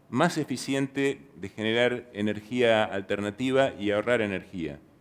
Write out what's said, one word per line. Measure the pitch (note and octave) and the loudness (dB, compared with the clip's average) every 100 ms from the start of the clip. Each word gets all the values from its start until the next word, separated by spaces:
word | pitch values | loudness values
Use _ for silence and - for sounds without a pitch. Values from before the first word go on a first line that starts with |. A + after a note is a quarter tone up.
| - | -4
más | A#2+ E3+ D#3+ | 2 2 2
eficiente | C#3 B2+ - C#3 C3+ C#3 C#3 - - D#2+ | -4 -6 -4 -2 -2 0 -2 -2 -10 -14
de | G2 | -12
generar | - A2 A2+ A#2+ B2 - | -4 0 2 2 0 -6
energía | G2+ G#2 G#2 G#2 B2 A#2 A2 | -4 -4 -4 -4 2 4 4
alternativa | G2+ G2 G2 G2+ G#2 G2+ C3 C3 C3+ F2+ | 2 -2 -4 -2 -2 -4 0 2 2 0
y | G2+ | 0
ahorrar | G#2 A2 A#2+ | 0 2 0
energía. | G#2 F#2 - F#2+ D2+ C#2+ - _ | 0 -4 -6 -8 -8 -8 -16 _